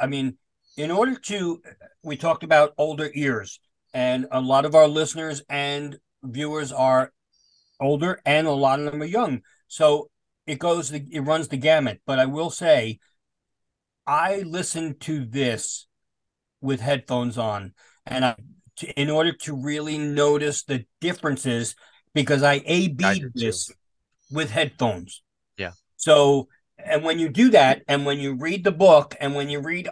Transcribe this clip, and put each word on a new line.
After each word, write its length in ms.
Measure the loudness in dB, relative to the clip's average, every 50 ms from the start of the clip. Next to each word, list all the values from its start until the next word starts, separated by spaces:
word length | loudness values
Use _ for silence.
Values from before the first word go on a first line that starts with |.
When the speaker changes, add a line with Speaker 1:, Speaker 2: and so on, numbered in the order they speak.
Speaker 1:
I 60 | -4 -4
mean, 300 | -4 -4 -4 -6 -6 _ _ _ _ _ _ _ _
in 140 | -8 -6 -4
order 240 | -2 0 0 0 -2
to, 480 | -6 -8 -8 -6 -4 -4 -4 -6 -8 -12 -20 -20 _ -20 -20 _ _
we 140 | -12 -12 -10
talked 260 | -4 -2 -2 -2 -2
about 300 | 0 4 6 6 6 4 2 -2
older 320 | -2 -2 -2 -4 -6 -6 -4
ears, 460 | -2 -2 -2 -2 -4 -6 -12 -16 -20 _ _ _ _ _ _
and 340 | -4 -2 0 0 0 -2 -2 -2
a 80 | -2 -2
lot 240 | 0 2 2 2 4
of 100 | 6 8
our 140 | 8 8 8
listeners 540 | 6 2 -2 -2 -4 -6 -6 -8 -8 -10 -10 -8
and 480 | -6 -4 -4 -4 -4 -6 -8 -10 -14 -16 _ _ _ _
viewers 500 | -14 -12 -8 -8 -6 -6 -6 -6 -6 -6
are 400 | -2 0 2 4 4 2 2 -2 _ _ _ _ _ _ _ _ _ _ _ _ _ -4
older, 420 | -2 0 0 0 0 -2 -4 -2 0
and 220 | 2 2 2 2
a 60 | 0
lot 280 | 0 2 2 2 2 0
of 60 | -2
them 160 | -4 -6 -6
are 20 | -6
young. 380 | -4 -2 -2 -2 -2 -4 -6 -8 _ _ _ _ -12
So 400 | -2 2 4 4 4 2 -2 -6 _ _ _ _ _ _ _
it 120 | -10 -6 -2
goes, 300 | 0 0 0 0 -2 -6
the, 180 | -8 -10 -10 -8
it 80 | -8 -4
runs 280 | -2 0 0 0 -2 -4
the 100 | -6 0
gamut. 420 | 2 4 4 4 2 0 -4 -6 _
But 120 | -2 0 2
I 60 | 2
will 240 | 0 0 -4 -6 -6
say, 480 | -6 0 2 4 4 4 2 -2 -6 -10 _ _ _ _ _ _ _ _ _ _ _ _ _ _ _ _ _ _ _ _ -4
I 340 | -2 0 2 2 0 -2 -2 -6
listened 540 | -6 -6 -6 -6 -6 -6 -6 -6 -6 -8 -8
to 220 | -6 -6 -4 -4 -6
this 600 | -4 -2 -2 0 0 -2 -4 -6 -10 -10 -12 -16 _ _ _ _ _ _ _ _ _ _ _ _ _ _ _
with 200 | -6 -4 -4 -2
headphones 560 | -2 -2 -2 -2 -4 -4 -4 -4 -4 -4 -4 -4
on, 340 | -4 -4 -4 -6 -8 -14 -18 _ _ _ _ _ -12
and 180 | -8 -4 0 0
I, 120 | 0 -2 -4 -12 -20 -20 _ _ _ _ -16
to, 80 | -14 -8 -4 -4
in 100 | -2 0
order 220 | 0 0 0 0
to 220 | -2 -6 -8 -10 -8
really 440 | -6 -6 -6 -6 -6 -6 -6 -6 -4
notice 640 | -4 -2 0 2 2 4 2 2 0 -2 -4 -6 -6
the 220 | -6 -6 -6 -6 _ _ -6
differences, 760 | -6 -6 -4 -4 -4 -4 -4 -4 -4 -4 -2 -2 -4 -6 -10 _ _ _ _ _ _ _ -2
because 280 | -2 0 2 2 4
I 200 | 4 4 2 2 0
A 240 | 0 0 0 0 0
B'd 160 | -2 0 0
Speaker 2:
I 100 | 0 0
did 80 | 0
too. 240 | -4 -8 -6 -4 -4
Speaker 1:
this 240 | -4 -4 -4 -8 -12 -14 _ _ _ _ _ _ _ _ _ _ -10
with 200 | -6 -6 -6 -4
headphones. 720 | -2 -2 -2 -2 -2 -2 -2 -2 -2 -4 -10 -18 -20 -20 _ _ _ _ _ _ _ -10
Speaker 2:
Yeah. 140 | -10 -10 -12 _ _ _ _
Speaker 1:
So, 520 | -2 4 6 6 6 6 6 4 2 0 -6 _ _ _ _ _ -12
and 260 | -6 -2 -2 -2 0
when 160 | -2 -2 -2
you 80 | -2 -2
do 220 | 2 4 6 8
that, 320 | 8 8 8 6 4 2 0
and 180 | -2 -2 0 0
when 140 | -2 -2 -2
you 160 | -4 -6 -6
read 300 | -4 -4 -4 -4 -2 -2
the 80 | -2
book, 420 | 2 6 8 8 8 8 6 4 -6 -6
and 160 | -4 -4 -4
when 120 | -4 -4 -4
you 120 | -6 -6
read 280 | -6 -6 -6 -8 -6 -2